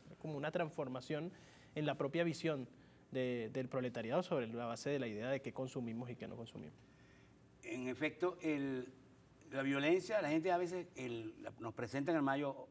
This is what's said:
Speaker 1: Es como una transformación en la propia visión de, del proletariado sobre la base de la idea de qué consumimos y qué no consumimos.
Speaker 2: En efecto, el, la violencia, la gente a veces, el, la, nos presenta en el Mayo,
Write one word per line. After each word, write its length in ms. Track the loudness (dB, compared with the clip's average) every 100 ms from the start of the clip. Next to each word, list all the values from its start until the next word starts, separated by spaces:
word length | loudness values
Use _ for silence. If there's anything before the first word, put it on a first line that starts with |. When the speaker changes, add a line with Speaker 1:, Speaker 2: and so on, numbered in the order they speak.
| -18
Speaker 1:
Es 60 | -10
como 200 | -6 -2
una 140 | 0
transformación 800 | 0 0 0 -2 -4 -2 -2 -2 -8 -20 -20 -8
en 140 | 0 2
la 100 | 2
propia 260 | 2 4
visión 460 | 2 2 0 0 -2 -12 -20 -20 -4
de, 400 | 0 2 0 -2
del 180 | -2 -2
proletariado 520 | 0 0 -2 2 2
sobre 240 | 2 0 0
la 200 | -2 -4
base 260 | -2 -2
de 80 | 0
la 80 | 0
idea 240 | -2 -2
de 100 | -2
qué 100 | -2
consumimos 600 | -6 -4 -4 -4 -4 -6
y 40 | -8
qué 120 | -8
no 80 | -8
consumimos. 420 | -10 -12 -14 -16 -20 -20 -20 -20 -20 -20 -20 -16
Speaker 2:
En 240 | -8 -4 -4
efecto, 500 | 0 -2 0 -2 0
el, 500 | 0 2 0 -2 -6 -14 -20 -20 -20 -20 -6
la 140 | -2
violencia, 580 | 2 4 6 4 4 2
la 80 | 4
gente 220 | 4 6
a 60 | 4
veces, 280 | 2 -2 -6 -6
el, 460 | -4 -4 -6 -8
la, 100 | -12 -6
nos 140 | -6
presenta 380 | -4 -2 0 4
en 60 | 4
el 60 |
Mayo, 440 | 4 2 0 -4 -12